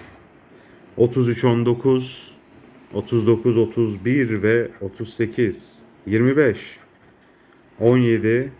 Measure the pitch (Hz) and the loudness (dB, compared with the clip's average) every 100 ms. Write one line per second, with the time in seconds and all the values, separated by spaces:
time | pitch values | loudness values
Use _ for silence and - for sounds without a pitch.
0 | - - - - - - - - - - | -20 -20 -20 -20 -20 -20 -20 -20 -8 0
1 | 123 127 120 113 127 117 120 120 135 131 | 2 2 0 0 2 2 0 0 0 0
2 | 127 - - - _ - - - - 104 | -2 -14 -20 -20 _ -20 -20 -20 -12 -10
3 | - 120 107 110 123 113 107 120 110 101 | -2 0 2 2 2 2 0 0 -2 -2
4 | 113 135 117 104 104 117 113 - 98 - | -2 -2 -2 -2 0 0 -2 -8 -14 -12
5 | 107 - 110 123 107 90 - - - - | -12 -6 -4 -2 -2 -4 -14 -20 -20 -16
6 | 98 110 127 139 135 98 - - - _ | -2 0 2 2 0 0 -10 -20 -20 _
7 | _ _ _ _ _ _ _ - 113 127 | _ _ _ _ _ _ _ 0 2 4
8 | 117 113 110 120 139 | 4 2 0 0 -4